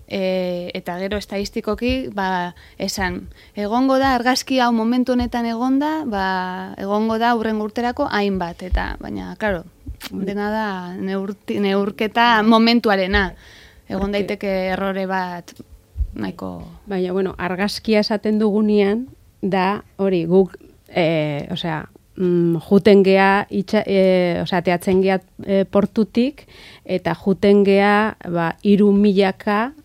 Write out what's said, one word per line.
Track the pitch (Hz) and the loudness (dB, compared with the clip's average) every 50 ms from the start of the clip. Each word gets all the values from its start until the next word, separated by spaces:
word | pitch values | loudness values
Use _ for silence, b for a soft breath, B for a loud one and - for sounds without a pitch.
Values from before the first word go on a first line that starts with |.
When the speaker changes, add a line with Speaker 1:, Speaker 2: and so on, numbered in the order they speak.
| - - | -14 -8
Speaker 1:
e, | 202 196 185 185 185 185 180 180 180 175 175 180 - | -6 -4 -2 -2 -2 -2 -2 -4 -6 -6 -8 -8 -10
eta | 190 - 180 175 180 | -10 -8 -8 -8 -6
gero | 190 196 208 | -6 -6 -6
estadistikoki, | 202 - - 208 196 202 - - 233 - 220 208 208 240 247 254 262 262 247 | -6 -8 -6 -8 -6 -6 -6 -6 -6 -4 -4 -4 -2 -2 -2 -2 -2 -4 -6
ba, | 208 202 190 185 185 180 175 175 - b b b b b | -6 -4 -2 -2 -2 -2 -4 -6 -10 b b b b b
esan, | - 196 - 208 190 180 180 196 190 - b b b b b | -8 -6 -4 -4 -4 -4 -4 -6 -10 -14 b b b b b
egongo | 208 208 202 226 247 262 269 262 262 | -8 -4 -2 0 0 2 2 2 2
da, | 269 269 254 | 2 2 0
argazki | 240 233 254 247 - - - 269 262 | 0 0 0 0 0 -2 -2 0 2
hau | 240 240 | 2 2
momentu | 233 220 220 226 247 254 247 254 247 | 2 0 0 0 0 0 0 0 0
honetan | 247 240 233 247 240 233 | 0 -2 -2 -4 -4 -4
egonda, | 233 226 226 247 262 269 269 294 311 311 311 302 | -4 -4 -4 -2 0 0 0 0 -2 -4 -4 -6
ba, | 247 208 196 190 190 190 185 185 185 185 190 185 196 190 | -4 -4 -2 -2 -2 -2 -4 -4 -6 -8 -10 -10 -12 -10
egongo | - 196 196 208 214 220 226 226 220 | -10 -6 -2 -2 0 0 0 0 0
da | 233 240 240 | 0 0 0
hurrengo | 220 214 220 214 214 214 | 0 -2 -2 -4 -4 -4
urterako | 214 - 240 233 240 247 - 285 - | -6 -6 -4 -4 -4 -2 -4 -4 -2
hainbat, | - 208 202 202 190 185 175 170 175 - | 0 0 0 0 -2 -2 -4 -6 -8 -10
eta, | 190 180 - - 185 - - - | -8 -4 -4 -4 -4 -4 -10 -12
baina, | - - 208 196 185 180 180 | -12 -12 -10 -10 -10 -12 -10
claro, | - 214 208 190 165 170 175 _ _ - - - - | -6 -4 -4 -4 -4 -8 -12 _ _ -18 -18 -18 -16
Speaker 2:
Hori. | - - 190 190 196 | -16 -12 -8 -8 -6
Speaker 1:
dena | 185 202 208 208 208 | -6 -4 -4 -4 -4
da | 214 220 220 208 190 185 180 175 | -4 -4 -4 -6 -6 -8 -10 -12
neurti-, | 180 202 196 190 196 196 190 202 202 _ _ - 220 202 | -10 -8 -6 -6 -4 -6 -6 -8 -10 _ _ -8 -4 -2
neurketa | 202 196 196 202 202 208 202 - 226 208 - 233 233 240 226 214 | 0 0 0 0 -2 -2 -4 -4 -6 -2 0 2 4 4 4 4
momentuarena. | 208 226 233 220 226 233 233 240 - 220 196 196 185 185 202 208 190 175 - B B B B B B B B B B | 4 4 4 6 6 4 2 2 2 2 2 2 0 0 0 0 0 0 -4 B B B B B B B B B B
Egon | - 196 190 196 202 | -8 -6 -4 -4 -2
Speaker 2:
Porque | 202 202 | -2 -2
Speaker 1:
daiteke | 196 - 202 196 208 196 190 190 185 | -2 -4 -6 -6 -4 -4 -2 -2 -2
errore | 190 185 190 196 196 190 190 190 | -2 -4 -2 -4 -4 -4 -4 -4
bat | 185 190 190 180 180 175 175 - - - - - _ - - _ _ - - - - | -4 -4 -4 -4 -6 -8 -12 -14 -16 -20 -20 -20 _ -20 -20 _ _ -6 -6 -6 -6
nahiko | - - - 190 175 - - 185 180 170 170 170 - - | -4 -8 -8 -8 -8 -8 -12 -12 -12 -12 -14 -16 -20 -20
Speaker 2:
Baina, | - 208 202 185 185 180 | -12 -6 -4 -4 -2 -2
bueno, | 180 196 190 185 - | -2 -2 -2 -4 -4
argazkia | - 180 175 185 175 202 202 - - - 220 220 208 | -6 -6 -6 -4 -2 -4 -4 -4 -6 -2 0 2 2
esaten | 208 - 220 208 - 214 214 214 | 2 0 -2 -2 -2 0 0 2
dugunean, | 220 214 190 214 214 208 208 208 196 196 208 233 262 277 - _ _ _ _ | 0 2 2 2 2 2 4 4 4 2 2 -2 -4 -10 -14 _ _ _ _
da, | - - 190 190 190 180 196 208 - - _ _ | -6 -4 -2 0 2 0 0 -2 -4 -8 _ _
hori, | - 196 196 190 170 165 | -2 -2 0 0 0 0
guk, | 165 180 190 190 180 - - - - _ _ _ | 2 4 4 4 2 -2 -18 -20 -20 _ _ _
e, | - - 180 165 156 165 156 151 151 147 143 - - | -6 -2 0 0 2 2 0 0 -2 -4 -6 -6 -8
osea, | 180 160 - 170 160 151 - - _ - _ _ | -8 -6 -6 -6 -6 -6 -8 -12 _ -20 _ _
mm, | - - 185 180 175 175 170 170 165 160 | -8 -2 0 2 2 2 2 2 0 0
juten | - - 208 202 - 220 196 202 | 0 4 4 6 8 8 8 8
gea, | 190 190 190 190 196 196 196 202 - | 8 6 6 6 6 4 4 2 0
itxa-, | - - 202 185 - - 214 - | -2 -4 -6 -4 0 0 -2 0
e, | - 196 190 190 185 185 180 180 175 170 175 | 2 2 4 4 4 4 4 2 0 0 -2
osea, | 175 - 190 175 | -2 -2 -2 -2
ateatzen | 170 190 175 175 - 202 185 190 | 0 0 -2 0 0 2 2 2
gea, | 190 190 190 185 - _ _ - | 4 2 0 0 -2 _ _ -14
e, | - 202 196 196 190 | -4 0 0 0 0
portutik, | 190 - 202 208 - - 226 214 - - 233 240 277 - - - B B B B B B B | 2 2 0 0 2 0 -2 -2 0 0 0 0 0 -2 -8 -20 B B B B B B B
eta | B - 185 180 - 170 170 | B -6 -4 -2 -2 -4 -4
juten | - - 202 190 - - 202 202 202 202 | -2 0 -2 0 2 4 4 6 6 6
gea, | 196 196 196 196 208 208 208 220 214 - _ | 6 4 4 4 4 4 4 2 0 -4 _
ba, | - 175 170 170 170 165 - _ | -10 -6 -4 -2 -2 -2 -4 _
hiru | - 208 202 185 208 202 | 2 4 4 6 6 4
milaka, | 196 202 208 208 190 196 196 190 190 - - 214 208 208 233 269 302 294 - | 6 6 4 4 4 4 2 2 0 -4 -4 -2 0 0 -2 -4 -6 -14 -20